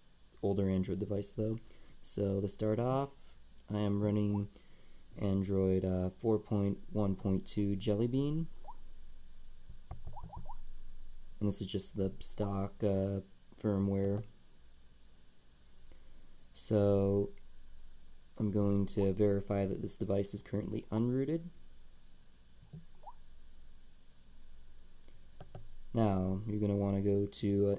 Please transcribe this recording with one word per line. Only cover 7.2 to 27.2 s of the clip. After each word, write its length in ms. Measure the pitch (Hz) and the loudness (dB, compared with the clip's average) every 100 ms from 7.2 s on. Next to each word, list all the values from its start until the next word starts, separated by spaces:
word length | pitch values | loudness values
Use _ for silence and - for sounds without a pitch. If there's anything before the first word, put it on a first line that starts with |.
| 101 95 - | 2 2 0
two 300 | - 101 101 | 0 2 2
Jelly 320 | 110 104 120 | 2 2 2
Bean. 400 | 131 143 156 165 - - - - - - - - - - - - - - - - - - - - - - - - - - - - - | 2 0 0 -2 -4 -8 -8 -8 -8 -10 -10 -10 -10 -10 -10 -10 -12 -10 -8 -6 -6 -8 -6 -4 -4 -2 -4 -4 -4 -6 -6 -8 -2
And 80 | 104 | 0
this 100 | 95 | 0
is 80 | 95 | 0
just 300 | 98 - - | 2 2 2
the 160 | 98 - | 0 0
stock, 600 | - - 101 98 98 - | 0 0 0 0 -2 0
uh, 380 | 104 98 98 98 - - - - | 0 2 2 0 -4 -16 -20 -4
firmware. 640 | 107 98 98 98 98 101 - - - - - - - - - - - - - - - - - - - - - - - | 0 2 4 2 2 0 -4 -12 -20 -20 -20 -20 -20 -20 -20 -20 -20 -20 -20 -20 -20 -16 -14 -14 -14 -14 -14 -16 -12
So 800 | - - 107 101 101 98 101 101 - - - - - - - - - - - | -4 2 4 6 6 6 4 2 -2 -12 -12 -12 -12 -12 -12 -14 -16 -12 -2
I'm 140 | 107 | 0
going 340 | 101 101 101 98 | 4 4 4 2
to 260 | - 98 | 2 2
verify 520 | 95 104 98 - 101 98 | 6 4 4 2 2 2
that 160 | 95 | 0
this 160 | 104 - | 0 0
device 360 | 98 98 98 | 2 2 2
is 80 | 101 | 0
currently 440 | - 101 101 104 - | -2 -2 -2 -4 -2
unrooted. 580 | 110 120 127 135 165 170 - - - - - - - - - - - - 160 - - - - - - - - - - - - - - - - - - - - - - - - - - - - - - - | 0 2 2 0 -2 -4 -12 -14 -14 -14 -16 -16 -18 -18 -20 -20 -20 -16 -16 -14 -14 -14 -14 -12 -14 -12 -12 -12 -14 -14 -16 -18 -20 -16 -14 -12 -12 -12 -14 -14 -14 -14 -14 -14 -14 -12 -10 -8 -8 -4
Now, 480 | 113 110 95 92 95 110 | 2 4 4 2 0 -2
you're 140 | 104 | 0
gonna 160 | 104 101 | 2 2
wanna 260 | 101 98 | 2 2
go 240 | 101 101 | 4 4